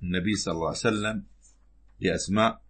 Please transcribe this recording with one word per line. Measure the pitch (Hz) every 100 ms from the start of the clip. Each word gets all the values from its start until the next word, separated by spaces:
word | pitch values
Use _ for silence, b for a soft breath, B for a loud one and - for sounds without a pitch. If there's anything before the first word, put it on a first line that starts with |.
النبي | 90 90 92 98
صلى | 95
الله | 82 80
عليه | -
وسلم | 117 107 107 110 - - - _ _ _ - -
لأسماء | 92 82 - 104 113 -